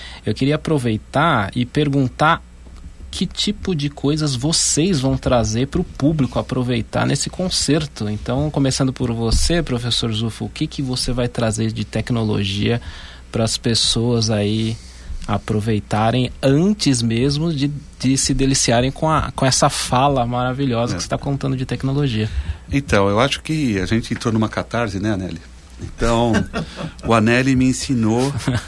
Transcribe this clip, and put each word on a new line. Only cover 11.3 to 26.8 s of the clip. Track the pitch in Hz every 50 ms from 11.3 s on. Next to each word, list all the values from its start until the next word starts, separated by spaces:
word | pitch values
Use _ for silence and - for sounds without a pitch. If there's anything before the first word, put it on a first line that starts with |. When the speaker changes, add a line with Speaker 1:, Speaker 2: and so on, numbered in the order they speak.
| - - 120 113 107 110 113 113
Speaker 1:
de | 110 113 107
tecnologia | - - 110 107 - 123 117 113 107 104 101 101 98 98 101 104 110 117 117 - - - - - - - - - -
pras | - 110 113 110 - -
pessoas | - 123 117 113 - - - 117 113 120 120 117 110 107
aí | 110 104 104 101 107 110 110 110 113 113 - - - - - - - - - -
aproveitarem | 104 104 - - 110 107 101 117 113 104 - - - 107 110 113 120 127 127 - - -
antes | - 135 135 143 170 196 214 - - 147 135 120
mesmo | 113 117 113 113 123 143 143 143 156 175
de, | 165 139 135 143 147 139 - - - -
de | - 127 135
se | 131 - -
deliciarem | 143 131 135 135 139 135 - - 120 117 123 131
com | 135 - - 156
a, | 156 143 - -
com | - - 139
essa | 135 127 - - 143
fala | - - - - - 127 131 143 143 135 120
maravilhosa | 120 123 123 123 127 127 127 143 135 120 113 117 123 107
Speaker 2:
É. | 87
Speaker 1:
que | 85
você | -
tá | - 131
contando | - 143 139 135 - 139 135 127
de | 131
tecnologia? | 123 123 120 - 135 135 143 147 139 113 107 110 107 - - - - - - - -
Speaker 2:
Então, | - 139 139 - - 104 98 98
eu | 101 107
acho | 123 139 - -
que | - - 160 156 151 127 107 95
a | 92
gente | 87 110 113 123 - 113
entrou | - - 120
numa | 107 110 110 104
catarse, | - - 90 - - 113 120 110 95 98
né, | 95 107 110
Anelli? | 92 92 87 82 82 - - - - - - - -
Então, | - - - - 120 117 117 113 120 120 113 113 - - - 233 - -
<laughs> | - -